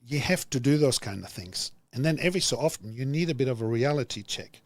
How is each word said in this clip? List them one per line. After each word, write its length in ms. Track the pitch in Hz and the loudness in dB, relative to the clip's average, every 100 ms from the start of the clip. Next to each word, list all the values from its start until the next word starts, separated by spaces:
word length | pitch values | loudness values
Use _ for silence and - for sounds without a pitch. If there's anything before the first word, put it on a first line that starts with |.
You 160 | 120 143 | -4 -4
have 280 | 131 180 - | 0 0 0
to 100 | 135 | 0
do 180 | 123 147 | 4 6
those 200 | 147 120 | 4 2
kind 260 | - 98 | -2 -8
of 60 | 95 | -10
things. 420 | - 90 92 - - _ | -12 -10 -8 -8 -10 _
And 120 | 117 | -2
then 140 | 143 156 | 0 2
every 200 | 151 185 | 2 2
so 180 | - 120 | 0 2
often, 340 | 147 - 107 | 0 -2 -12
you 120 | 110 | -6
need 260 | 135 147 170 | -2 0 0
a 40 | |
bit 140 | 139 131 | 2 0
of 120 | 120 | 0
a 60 | 113 | 0
reality 560 | 117 131 147 120 - | 2 2 2 -2 -6
check 380 | 104 - - - | -8 -10 -10 -18